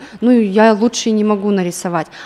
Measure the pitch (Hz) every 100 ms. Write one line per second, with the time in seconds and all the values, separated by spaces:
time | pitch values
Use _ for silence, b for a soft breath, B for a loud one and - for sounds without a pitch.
0 | B 202 233 247 208 196 220 208 233 233
1 | 233 214 214 208 202 196 175 170 185 170
2 | 156 B